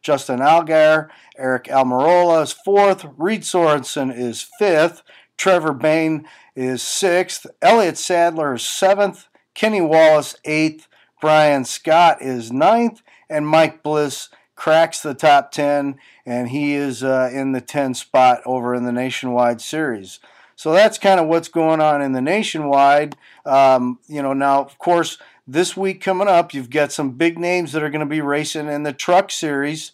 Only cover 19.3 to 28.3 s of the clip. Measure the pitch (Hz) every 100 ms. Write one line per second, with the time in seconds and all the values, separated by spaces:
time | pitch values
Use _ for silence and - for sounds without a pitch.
19.3 | 123 120 113 - 156 151 107 92 - _
20.3 | _ _ - 156 175 220 220 196 190 160
21.3 | 165 160 170 160 156 151 143 139 131 139
22.3 | 208 214 160 147 139 139 147 151 - _
23.3 | _ 143 135 135 131 123 123 - 147 139
24.3 | 135 139 139 139 - 175 175 160 - -
25.3 | _ - 147 180 185 196 185 196 185 202
26.3 | 175 165 139 123 151 143 - 139 127 170
27.3 | 170 175 180 156 151 151 151 147 156 143